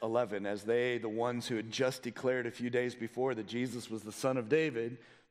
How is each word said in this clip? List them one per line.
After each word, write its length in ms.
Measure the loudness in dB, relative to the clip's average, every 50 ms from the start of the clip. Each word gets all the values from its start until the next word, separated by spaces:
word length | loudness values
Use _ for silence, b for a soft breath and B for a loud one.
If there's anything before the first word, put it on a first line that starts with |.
| -2
eleven. 420 | 2 2 2 2 2 0 -2 -2
As 180 | -2 -2 -2 0
they, 340 | 2 2 4 4 2 0
the 100 | 0 -2
ones 400 | -2 0 0 0 0 0 -2 -2
who 80 | -2 -2
had 160 | -2 -2 -2
just 320 | 0 2 2 2 2 -2 -6
declared 440 | -8 -6 0 0 2 2 2 0
a 40 | -2
few 180 | -4 -4 -2 0
days 260 | 2 2 2 0 -2
before 380 | -4 -6 -4 -2 0 0 2 0
that 140 | 0 -2
Jesus 420 | -2 -2 -2 -2 -2 -2 -6 -6 -6
was 140 | -8 -6 -6
the 80 | -8
Son 240 | -6 0 0 2 2
of 140 | 2 2 4
David, 480 | 4 4 4 2 0 -2 -2 -2 -6 B B B B B B B